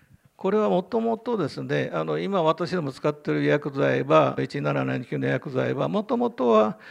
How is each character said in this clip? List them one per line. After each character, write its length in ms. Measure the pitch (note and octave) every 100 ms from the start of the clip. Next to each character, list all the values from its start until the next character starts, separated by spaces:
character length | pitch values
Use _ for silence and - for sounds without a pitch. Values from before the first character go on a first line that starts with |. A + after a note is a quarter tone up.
| _ - _ -
こ 160 | F#3+
れ 60 | G#3+
は 100 | G#3
も 160 | F#3
と 160 | F#3 A3+
も 180 | A3+ A3
と 180 | B3 A3
で 120 | C#3
す 160 | -
ね、 260 | C3 D3 C3
あ 120 | D#3+
の、 120 | D#3+ D#3
今 260 | F3+ G3
私 280 | D#3 D#3+ F3 F3+
ど 40 |
も 100 | C#3
使 160 | - D3+
っ 40 |
て 200 | D3 -
い 20 |
る 100 | D3+
薬 280 | C#3+ D3 D3
剤 320 | C3+ C#3 C3
は、 320 | C3+ D#3 C3+ C3+
一 200 | C3 C#3+
七 240 | D3 C#3+
七 200 | C3 C3
九 140 | A#2+ C#3+
の 80 | C3+
薬 240 | C3 D3+
剤 240 | C3 B2+
は、 140 | C3 D3
も 160 | G3
と 120 | G#3 A#3+
も 140 | A#3+
と 180 | - B2
は 300 | G#3+ G#3+ - -